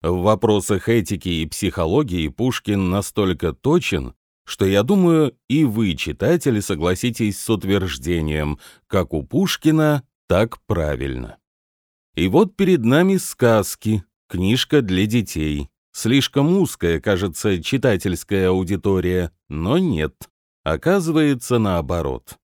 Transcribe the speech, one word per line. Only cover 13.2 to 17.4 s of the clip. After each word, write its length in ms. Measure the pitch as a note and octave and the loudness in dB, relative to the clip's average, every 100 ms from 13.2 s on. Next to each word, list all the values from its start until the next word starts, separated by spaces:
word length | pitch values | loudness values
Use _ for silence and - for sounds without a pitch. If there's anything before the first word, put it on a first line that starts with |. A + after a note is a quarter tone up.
| - - A#2+ A2+ G2 - A2 G#2+ - _ _ | -2 0 4 4 2 -4 -2 -2 -4 _ _
книжка 540 | F2 F#2 B2 - D3+ | -4 0 0 2 2
для 240 | A2+ F#2 G#2+ | 2 0 2
детей. 640 | A#2+ F#2+ - D#2 D2 C#2+ _ _ | 0 -2 -4 -4 -4 -8 _ _
Слишком 640 | - A2+ C3+ B2+ - C#3+ F#3+ | -6 0 2 2 0 2 2
узкая, 440 | E3+ - F2 D#2+ | 0 -2 -2 0
кажется, 640 | G#2+ F#2+ F#2+ D#2 | 0 0 -2 -2